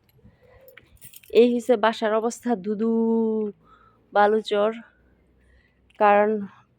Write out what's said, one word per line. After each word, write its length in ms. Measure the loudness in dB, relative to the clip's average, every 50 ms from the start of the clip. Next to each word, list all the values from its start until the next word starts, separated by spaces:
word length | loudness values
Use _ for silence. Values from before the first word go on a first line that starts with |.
| _ _ _ _ _ -20 _ _ _ _ _ -20 _ -20 _ -20 _ _ _ _ -20 -20 -20 -20 _ _
এই 240 | 4 4 4 4 2
হইছে 220 | -2 0 0 0
বাসার 380 | 2 2 -2 -2 -2 -4 -2 -2
অবস্থা, 420 | -2 -2 -4 -8 -6 -6 -6 -6
ধুধু 360 | -4 -4 -8 -6 -4 -2 -2 0 0 0 0 0 0 0 -2 -2 -4 -4 -6 -8 _ _ _ -20 _ _ _ _ _ _ _ 0
বালুচর। 600 | 2 2 2 2 0 -2 -4 -2 -2 -2 -2 -2 -6 -16 _ _ _ _ _ _ _ _ _ _ _ _ _ _ _ _ _ _ _ _ _ _ 0
কারণ 480 | 2 4 4 4 4 2 -2 -4 -8 -10 -16 _ _ _ _